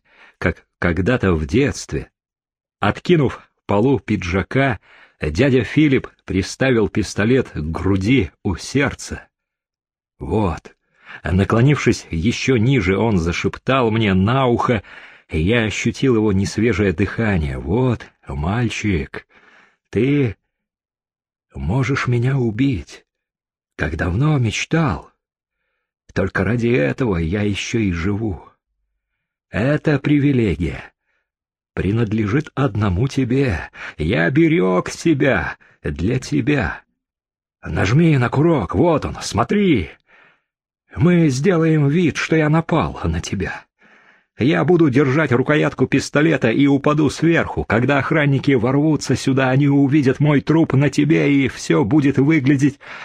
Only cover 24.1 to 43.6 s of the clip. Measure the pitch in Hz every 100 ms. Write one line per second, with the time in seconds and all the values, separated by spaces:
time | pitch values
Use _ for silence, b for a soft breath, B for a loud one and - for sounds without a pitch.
24.1 | 90 151 147 110 - - 165 151 78 -
25.1 | _ _ _ _ _ _ _ _ _ -
26.1 | - 92 - 92 120 117 127 143 - 123
27.1 | 87 82 104 104 98 - 117 101 85 90
28.1 | 101 113 76 - _ _ _ _ _ _
29.1 | _ _ _ _ 90 127 - 160 139 -
30.1 | 147 143 127 107 76 78 64 - _ _
31.1 | _ _ _ _ _ _ - 90 113 110
32.1 | 110 104 135 - - 135 104 104 87 135
33.1 | - 123 135 135 82 - B B - 151
34.1 | 160 165 143 165 170 185 180 - - 175
35.1 | 139 143 101 - - b b 85 73 95
36.1 | 131 - - 117 71 64 - _ _ _
37.1 | _ _ _ _ _ - 82 95 139 170
38.1 | 139 117 135 170 147 98 - 170 151 -
39.1 | - - 202 - 208 196 123 76 - b
40.1 | b b b _ _ _ _ _ - 175
41.1 | 175 160 127 180 165 160 156 139 165 160
42.1 | - - 160 151 160 160 160 78 - 85
43.1 | 82 - 98 90 -